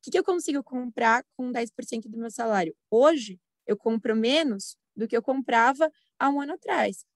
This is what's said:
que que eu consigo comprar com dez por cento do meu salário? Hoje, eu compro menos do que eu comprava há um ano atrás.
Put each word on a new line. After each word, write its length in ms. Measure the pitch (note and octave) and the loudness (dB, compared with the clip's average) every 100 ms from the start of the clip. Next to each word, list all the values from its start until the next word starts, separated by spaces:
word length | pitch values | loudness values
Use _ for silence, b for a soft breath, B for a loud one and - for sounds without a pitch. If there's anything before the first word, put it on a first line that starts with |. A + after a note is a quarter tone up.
que 80 | - | -4
que 60 | F4+ | -2
eu 60 | |
consigo 380 | G4 F4+ D#4+ C#4+ | 0 -2 -2 -4
comprar 600 | - B3+ B3 A#3+ A3+ A#3+ - - | -4 -6 -6 0 2 2 0 -10
com 140 | B3 | -6
dez 180 | A#3+ A#3 | -4 -6
por 140 | - | -8
cento 240 | C#4 A3+ A3 | -8 -8 -8
do 80 | A3+ | -10
meu 140 | A#3 | -10
salário? 440 | - A3+ G3+ D#3+ - - | -6 0 0 0 -6 0
Hoje, 480 | A3 D4 D4+ G#3+ F#3 _ _ - | 6 6 4 -2 -14 _ _ -4
eu 100 | G#3 | -2
compro 380 | A3+ A3+ A3+ A3 | 0 -2 0 0
menos 600 | A3+ D4+ D4 G3 - - _ - | 2 2 0 -2 -8 -18 _ -8
do 100 | A3+ | -2
que 80 | A#3 | -2
eu 40 | |
comprava 680 | C4+ C4 C4 A#3 A#3+ C4+ D#4 _ _ - | -2 -4 0 4 4 4 0 _ _ -2
há 120 | C#4 | 0
um 100 | C#4+ | 0
ano 140 | C#4+ | -4
atrás. 500 | F4+ - F4 G#3 F#3+ - | -8 -4 0 0 -2 -14